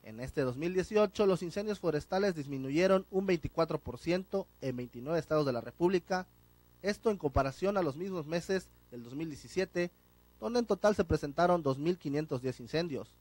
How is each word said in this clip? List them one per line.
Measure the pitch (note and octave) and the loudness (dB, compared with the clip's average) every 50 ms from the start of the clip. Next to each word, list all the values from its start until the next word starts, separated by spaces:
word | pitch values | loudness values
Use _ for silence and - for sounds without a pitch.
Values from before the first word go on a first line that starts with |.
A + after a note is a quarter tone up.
| - | -16
En | G2+ A2 A2+ | -14 -10 -10
este | B2 C3 - D#3 C#3 | -10 -6 -2 0 0
dos | B2+ B2 | 0 -2
mil | C3 D#3 F3+ F#3 | -2 -4 -2 0
dieciocho, | F#3 F3 - G#3+ G#3+ G#3+ G3+ - - G#3+ | -2 -2 2 2 2 2 2 2 2 2
los | G3 F#3 E3 F#3 | 2 2 2 0
incendios | E3+ D#3 G3+ G#3 G#3+ G#3 F#3 | -4 -4 -4 -4 -4 -6 -2
forestales | - F3 D3+ D3 C#3+ - - F#3 G3+ G#3 F3 | -2 0 0 0 -2 0 0 2 2 2 0
disminuyeron | D#3 C#3 C3+ C#3+ C3+ C3 C3 C#3 D#3 F3+ F#3+ F#3+ F#3+ F#3+ _ | -2 -6 -6 -6 -6 -4 -2 2 4 4 6 4 4 2 _
un | - F#3+ G3 | -2 -2 2
veinticuatro | F#3+ F#3 E3+ - - - - E3 D#3+ D#3+ C#3+ | 2 0 0 0 -4 0 0 0 0 0 -4
por | _ - A#2+ B2 | _ -8 -12 -8
ciento | - D#3+ E3+ F#3 F#3+ _ - G3 F#3 _ _ _ | -2 0 0 0 0 _ -4 -4 -4 _ _ _
en | - C3+ B2 | -6 -6 -4
veintinueve | B2 B2 B2 - A#2+ A#2+ C#3+ E3 E3+ | -4 -6 -8 -10 -10 -6 -2 -2 -2
estados | D3+ - D#3 D3+ D3+ | 0 2 2 2 4
de | C#3 B2 | 2 0
la | A#2 | -2
República, | A2+ B2 - - E3+ F3+ G3 F3 - - F#3+ F#3 F#3 _ _ _ _ _ _ _ _ _ _ _ - | -4 -6 -4 0 2 2 2 2 0 0 -4 -4 -4 _ _ _ _ _ _ _ _ _ _ _ -4
esto | F#3+ G#3 - - A#3 | -4 -4 0 0 0
en | G#3 | 0
comparación | F#3+ - D3 C#3 - C3+ C3+ C3+ - F3+ F#3+ G#3 | 2 -2 0 2 2 2 2 0 0 -2 0 2
a | G3 F3+ | 2 0
los | D3+ C3 | 0 -2
mismos | D3+ F3+ G3+ F#3 F3 D3 | -4 -6 -6 -4 -6 -6
meses | D3 E3 F3 E3+ - F#3+ F#3+ F#3 - - _ _ _ | -4 -4 -4 -2 0 -2 -2 -2 -6 -20 _ _ _
del | - B2 A#2 | -16 -14 -14
dos | A#2 B2+ | -10 -8
mil | C#3+ E3 E3 | -6 -6 -6
diecisiete, | C#3+ B2 - A#2+ - F3+ F#3+ F3+ _ F3 F3 F3 _ _ _ _ _ _ _ _ _ - | -8 -12 -14 -6 -2 -2 -2 -2 _ -2 -2 -2 _ _ _ _ _ _ _ _ _ -8
donde | - A3 A#3 A#3+ | -6 -2 0 0
en | B3 | 2
total | - G3+ F#3 - G#3 G#3 | 2 0 4 4 4 4
se | - F#3+ | 4 2
presentaron | D#3+ D#3+ D3+ - C#3+ C#3 - E3+ F3+ F3+ F3 D#3 | 2 2 0 0 -4 0 2 4 4 4 4 4
dos | C#3 C3+ C3 | 2 0 2
mil | D3 E3 F#3 F3+ | 0 -2 -2 -2
quinientos | - D#3 C#3 D3 D#3 D#3 D3+ B2+ B2 | -2 -2 -2 -2 -2 -2 -4 -4 -2
diez | C3 B2+ - | -4 -6 -6
incendios. | B2+ A2+ - D#3 F3 F3 C#3 A2+ G#2 - _ _ | -10 -4 -2 -2 -2 -2 -4 -6 -8 -10 _ _